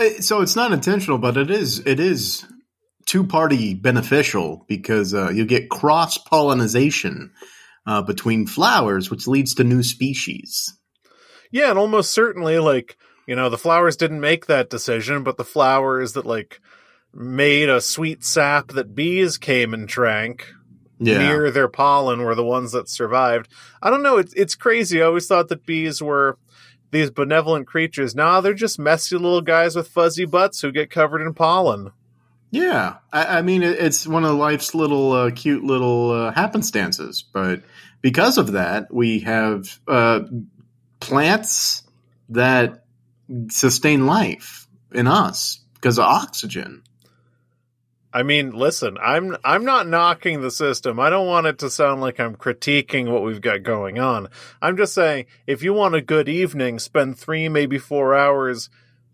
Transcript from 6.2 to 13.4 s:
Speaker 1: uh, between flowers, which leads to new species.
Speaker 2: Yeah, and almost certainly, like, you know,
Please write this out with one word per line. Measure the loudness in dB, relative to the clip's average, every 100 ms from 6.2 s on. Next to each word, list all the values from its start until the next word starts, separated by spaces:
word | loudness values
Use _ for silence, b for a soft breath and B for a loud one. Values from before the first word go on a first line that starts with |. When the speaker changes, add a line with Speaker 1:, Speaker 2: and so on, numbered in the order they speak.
| 0 2 4 2 2 2 2 0 -6 -8 -12 B B B B B -4
Speaker 1:
uh, | -2
between | -2 -4 0 0 -2
flowers, | 0 2 2 2 -2 -4
which | -6 0
leads | 0 0
to | 0
new | 2 2
species. | 0 -2 -4 -4 -8 -10 -10 -10 -10 -14 _ _ b b b b b
Speaker 2:
Yeah, | 0 2
and | 4
almost | 4 2 2
certainly, | 2 0 0 0 2
like, | 4 2 -2 -16 b b -6
you |
know, | -2